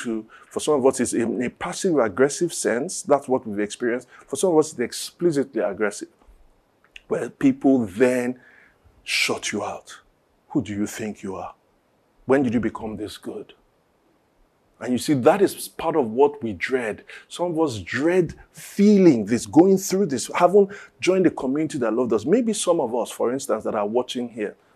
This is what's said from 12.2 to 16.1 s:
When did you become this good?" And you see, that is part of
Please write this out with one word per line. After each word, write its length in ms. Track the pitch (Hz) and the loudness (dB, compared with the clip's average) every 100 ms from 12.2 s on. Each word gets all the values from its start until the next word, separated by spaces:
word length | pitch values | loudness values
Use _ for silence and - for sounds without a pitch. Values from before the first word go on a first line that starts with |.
| - | 0
When 160 | 135 | 2
did 120 | 127 | 2
you 60 | 117 | 0
become 360 | 110 - 110 107 | -2 -6 -10 -10
this 200 | 101 - | -12 -12
good?" 360 | - - - - _ _ _ _ _ _ _ _ _ _ _ _ | -14 -14 -16 -20 _ _ _ _ _ _ _ _ _ _ _ _
And 100 | 113 | -4
you 60 | 123 | -4
see, 140 | - | 0
that 300 | 143 123 196 | 2 4 4
is 260 | 185 - - | 2 0 -14
part 260 | - 160 | -8 -2
of 160 | 156 117 | -2 0